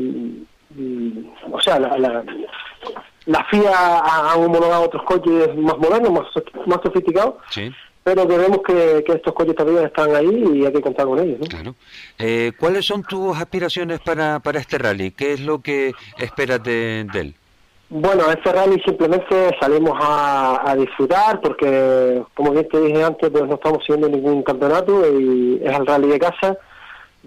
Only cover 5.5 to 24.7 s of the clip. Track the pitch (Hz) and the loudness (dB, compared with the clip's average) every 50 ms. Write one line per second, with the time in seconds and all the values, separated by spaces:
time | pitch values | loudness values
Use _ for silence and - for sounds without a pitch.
5.5 | 143 156 156 156 160 160 156 160 202 226 240 220 175 160 131 - - 160 - - | 2 0 0 0 0 2 2 2 2 2 2 2 2 0 -2 -2 -6 -8 -8 -8
6.5 | - - - 180 180 175 - 180 - 185 185 - 160 185 208 262 - - - - | -12 -8 -2 -2 -2 0 0 -2 -2 0 0 0 0 2 0 0 -2 -6 -14 -12
7.5 | - 104 101 117 135 - - - _ _ _ 180 185 190 185 170 180 175 180 190 | -10 -8 -8 -10 -12 -14 -20 -20 _ _ _ 0 2 2 2 4 4 4 4 4
8.5 | 202 196 - - 180 175 170 160 156 151 151 - 170 160 - 170 160 - 170 160 | 2 0 0 0 2 4 4 4 4 2 2 0 -2 0 -2 -4 -2 0 0 0
9.5 | 160 - 156 156 170 170 156 160 - - 156 147 151 147 151 175 214 240 233 180 | 0 0 0 2 2 2 2 0 0 0 0 2 2 2 2 2 2 2 2 2
10.5 | 147 139 139 139 135 147 135 143 127 - 139 135 131 143 180 175 131 113 - 170 | 2 4 2 2 2 0 0 -2 -2 -2 -2 0 0 0 0 -2 -2 -6 -8 -10
11.5 | 170 170 80 113 131 - _ - - - - - - _ 113 113 117 117 117 117 | -10 -12 -12 -14 -16 -16 _ -20 -20 -20 -20 -20 -12 _ -4 -2 -2 0 -2 -2
12.5 | 113 - 156 165 185 196 185 - 202 202 185 - 196 190 190 196 175 151 170 - | -4 -2 -2 0 0 0 -2 -2 -4 -6 -6 -8 -8 -6 -4 -4 -4 -4 -6 -6
13.5 | - 185 175 165 - 180 175 165 170 156 - 170 165 151 156 151 151 147 - 147 | -6 -6 -4 -4 -4 -6 -6 -6 -8 -8 -4 -4 -4 -2 -2 -2 -2 -2 -4 -4
14.5 | 139 147 123 - - 143 123 110 101 98 95 95 - - 139 143 143 135 135 151 | -4 -4 -6 -6 -6 -4 -2 -2 -2 -2 -4 -8 -6 -6 -4 -4 -4 -4 -4 -4
15.5 | 156 143 - - 143 139 135 135 123 - - - - - 123 117 - - 139 123 | -4 -4 -4 -4 -2 -2 -2 -2 -4 -8 -16 -20 -12 -12 -12 -10 -6 -6 -2 -2
16.5 | 127 120 113 123 117 117 113 113 110 110 110 101 95 101 82 71 78 _ _ _ | -2 -4 -2 -2 -2 -2 -2 -4 -4 -6 -8 -6 -6 -8 -8 -8 -12 _ _ _
17.5 | _ _ _ _ _ _ _ _ 160 156 156 185 196 185 165 156 160 160 - 190 | _ _ _ _ _ _ _ _ -8 -2 0 2 2 2 2 2 0 0 0 0
18.5 | 180 185 190 196 196 180 - 196 - - 165 156 175 185 180 - 196 185 185 180 | 2 2 4 4 2 2 2 -2 0 0 2 2 2 0 0 0 2 2 2 2
19.5 | - - 151 135 147 156 160 156 143 - 151 147 147 147 143 143 139 135 135 131 | 0 0 0 2 2 2 2 2 0 0 0 0 2 2 0 0 0 0 0 0
20.5 | 127 131 - 143 135 135 135 127 - - 139 131 131 - 208 220 208 - - 156 | 0 0 0 0 0 0 0 -2 0 -2 0 2 2 2 4 2 2 0 -2 -4
21.5 | 131 - 151 139 135 135 131 131 131 131 127 127 123 127 117 - _ - 143 147 | -2 0 0 0 2 2 2 4 4 4 2 2 0 0 -4 -6 _ -2 0 2
22.5 | 139 156 156 156 - 156 160 151 151 156 156 165 151 - - 156 139 147 143 135 | 2 2 0 2 0 2 2 2 2 2 0 0 0 0 -2 0 2 2 0 0
23.5 | 147 139 - 156 156 151 - - 151 151 151 147 143 135 135 147 147 143 131 143 | -2 -2 -2 -2 -2 -2 0 0 0 2 2 0 0 0 0 0 0 0 0 -2
24.5 | 135 127 139 143 | -2 0 0 2